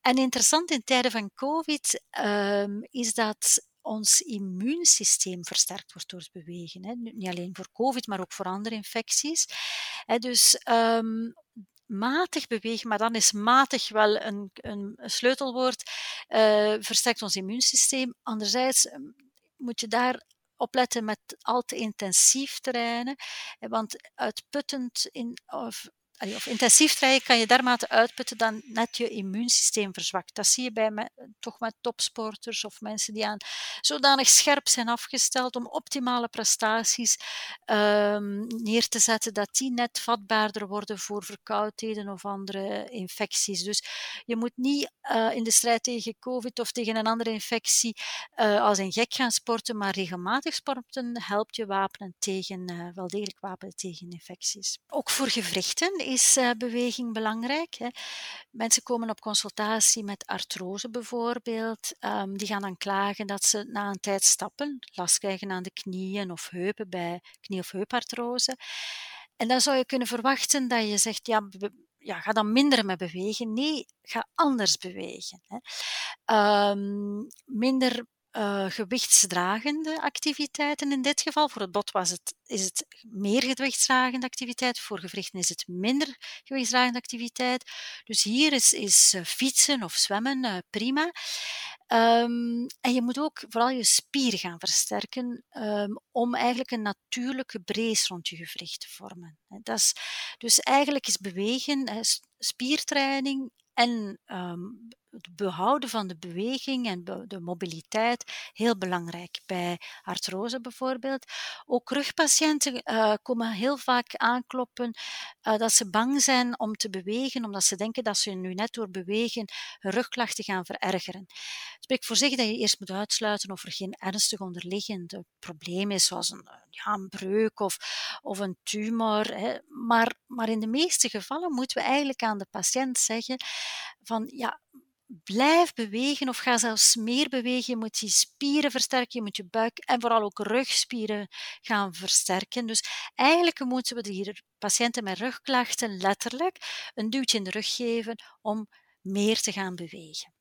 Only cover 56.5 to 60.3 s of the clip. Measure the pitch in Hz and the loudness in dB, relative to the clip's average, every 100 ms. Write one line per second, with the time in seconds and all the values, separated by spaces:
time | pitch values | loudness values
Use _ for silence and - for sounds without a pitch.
56.5 | 233 247 233 247 233 240 220 220 220 240 | 2 -2 0 -2 -2 -4 -2 -2 -2 -2
57.5 | 285 330 - 240 - - - - - - | -2 -4 -6 -8 -8 -12 -12 -12 -14 -16
58.5 | 226 226 - - 240 226 214 - 208 208 | -6 0 0 2 -2 -2 -6 -2 -2 -4
59.5 | - 214 220 - - 202 202 - | -4 0 4 4 2 -2 -8 -6